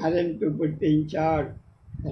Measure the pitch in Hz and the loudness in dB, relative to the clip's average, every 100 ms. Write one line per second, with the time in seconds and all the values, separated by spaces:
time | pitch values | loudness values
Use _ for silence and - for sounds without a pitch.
0 | 160 175 175 165 160 151 156 156 156 151 | 0 2 0 0 -2 0 -2 0 2 2
1 | 156 156 160 156 147 - - - - - | 2 0 2 2 -2 -8 -20 -20 -16 -10
2 | 151 | -4